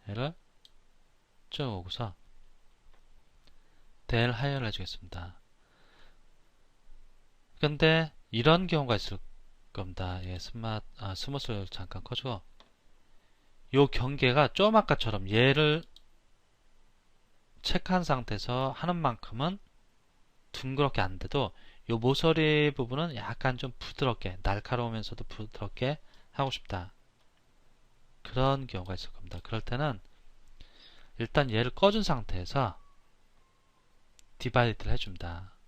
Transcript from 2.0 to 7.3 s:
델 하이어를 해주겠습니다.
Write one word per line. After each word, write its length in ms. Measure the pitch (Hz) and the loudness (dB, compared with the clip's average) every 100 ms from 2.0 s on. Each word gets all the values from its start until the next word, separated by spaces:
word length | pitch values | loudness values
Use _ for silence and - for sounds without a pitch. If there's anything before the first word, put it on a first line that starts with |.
| 113 - - - - - - _ - - - - - _ - - - - - - - | -8 -8 -20 -20 -20 -20 -20 _ -20 -20 -20 -20 -20 _ -20 -20 -20 -20 -20 -20 0
델 240 | 120 120 | 2 2
하이어를 360 | 113 139 139 117 | 2 -2 -2 -4
해주겠습니다. 720 | - 87 - 87 90 87 - _ _ _ _ - _ - - - - - _ - _ - - - - - | -4 -8 -10 -12 -12 -12 -14 _ _ _ _ -20 _ -20 -20 -20 -20 -20 _ -20 _ -20 -20 -20 -20 -20